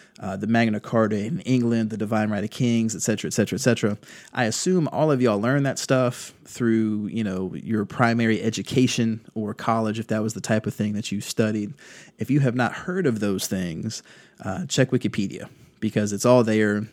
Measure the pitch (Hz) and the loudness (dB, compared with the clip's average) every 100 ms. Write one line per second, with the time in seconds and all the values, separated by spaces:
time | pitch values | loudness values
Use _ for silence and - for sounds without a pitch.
0 | - - 95 95 104 117 113 107 - 117 | -20 -12 -10 -6 0 2 2 0 0 2
1 | 107 104 104 - - 127 117 113 110 107 | 2 0 -4 -4 0 2 2 0 0 -4
2 | 107 110 107 101 107 - 123 117 110 95 | -2 0 0 -2 -4 -2 0 2 0 -2
3 | - 107 78 - 101 90 123 117 107 101 | -2 -2 -2 0 0 2 2 2 0 -2
4 | - - - - 113 - 180 185 156 117 | -10 -20 -10 -2 -2 0 0 2 2 2
5 | 156 131 120 104 117 143 139 - - 131 | 2 4 2 2 2 2 0 -2 0 2
6 | 123 - - - - - 117 113 110 104 | 2 -2 -14 -18 -14 -2 2 4 2 -2
7 | 104 113 104 92 92 - - 107 98 - | -4 -4 -2 -2 -4 -6 -4 -2 -2 2
8 | 117 117 113 107 110 101 - 139 127 - | 2 4 2 2 0 -4 -2 2 2 2
9 | 113 110 - 113 104 - - 113 110 110 | -2 -2 -8 -8 -6 -4 0 0 0 -4
10 | - 110 107 98 - 107 101 - 104 104 | -2 -2 -2 -4 -2 -2 -2 -4 -4 -4
11 | - 101 - - 110 107 104 - - - | -4 -6 -6 0 0 0 -6 -10 -20 -20
12 | - - 113 143 131 123 117 - - 185 | -16 -8 0 2 2 2 0 -2 -6 -2
13 | 151 110 104 92 - 95 87 82 110 - | 0 0 0 -2 -2 -4 -4 -4 -6 -8
14 | - - - - 101 95 160 143 127 127 | -14 -20 -20 -12 -8 -6 -2 2 2 2
15 | - - 98 - - - - - 107 110 | -2 -2 -4 -6 -14 -20 -20 -6 -4 -2
16 | 104 101 123 123 110 110 107 104 110 | -2 2 6 6 6 4 2 0 -4